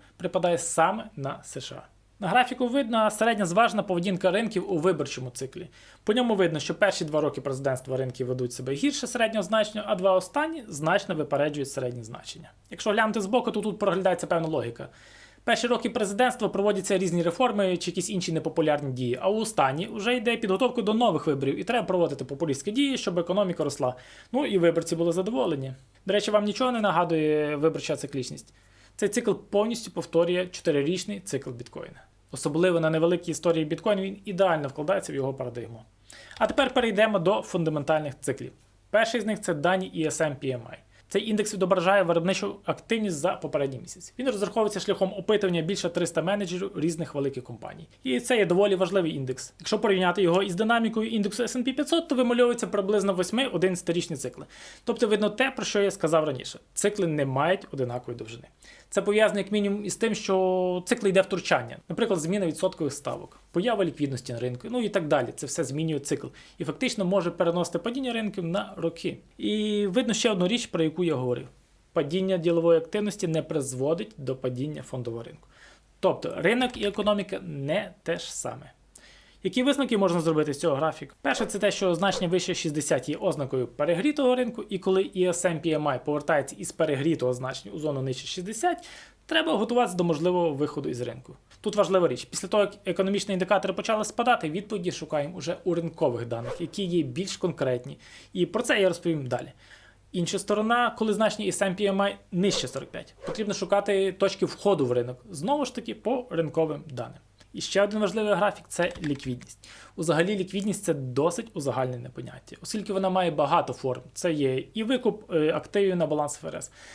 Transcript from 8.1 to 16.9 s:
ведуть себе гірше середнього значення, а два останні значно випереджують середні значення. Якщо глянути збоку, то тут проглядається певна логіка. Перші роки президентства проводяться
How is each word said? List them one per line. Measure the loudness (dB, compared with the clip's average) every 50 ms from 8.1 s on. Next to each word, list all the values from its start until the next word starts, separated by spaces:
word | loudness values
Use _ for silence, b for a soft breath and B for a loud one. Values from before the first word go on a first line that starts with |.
| -4 -4 -4
ведуть | -4 -2 -2 -2 -4 -4
себе | -6 -6 -6 -4
гірше | -2 0 -2 -2 -2 -4
середнього | -6 -2 0 0 0 0 -2 -2
значення, | 0 2 2 2 0 -2 -6 -4
а | -2 -2
два | 2 4 4 4
останні | 4 2 0 0 -2 -2 0 -4 -6 -10 -10
значно | -8 -2 2 2 2 2 2 0 -2
випереджують | -4 -2 -2 0 0 0 0 0 -2 -4 -4
середні | -4 -4 -4 -4 -6 -6 -10
значення. | -12 -14 -14 -14 -16 -16 -16 -18 -20 -20 _ _ _
Якщо | -14 -4 -2 0
глянути | 2 4 2 2 2 0
збоку, | 0 2 2 2 2 0
то | -2 -2
тут | -2 -4 -2 0
проглядається | 2 2 2 2 2 2 2 2 0
певна | 0 0 0 2 0
логіка. | 0 -2 -2 -4 -6 -10 -14 -16 B B B B B B B B B B _
Перші | 0 2 2 2
роки | 0 0 0 0 -2
президентства | -2 -2 -2 -2 2 2 2 2 2 2 -2 -2
проводяться | 0 2 2 2 2 2 0 0